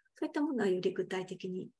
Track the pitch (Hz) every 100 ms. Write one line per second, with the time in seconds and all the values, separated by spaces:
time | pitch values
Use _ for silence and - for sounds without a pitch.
0 | _ - 311 320 294 254 202 185 185 -
1 | 180 185 185 185 190 185 -